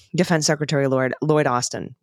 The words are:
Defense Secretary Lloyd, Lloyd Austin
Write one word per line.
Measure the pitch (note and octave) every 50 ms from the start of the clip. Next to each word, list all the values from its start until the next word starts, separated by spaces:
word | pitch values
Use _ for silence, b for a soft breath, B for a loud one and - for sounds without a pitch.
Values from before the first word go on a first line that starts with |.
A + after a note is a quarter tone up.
| B B -
Defense | D#3+ F3+ - F3+ D#3 D3+
Secretary | - D#3 C#3+ D3+ C#3 D#3 C#3+ C#3 C3+
Lloyd, | C3 C3 C3 B2+ A#2+ - -
Lloyd | D3+ D#3 D3+ D3
Austin | C#3+ B2 B2 A#2+ - - A2 - - B2 -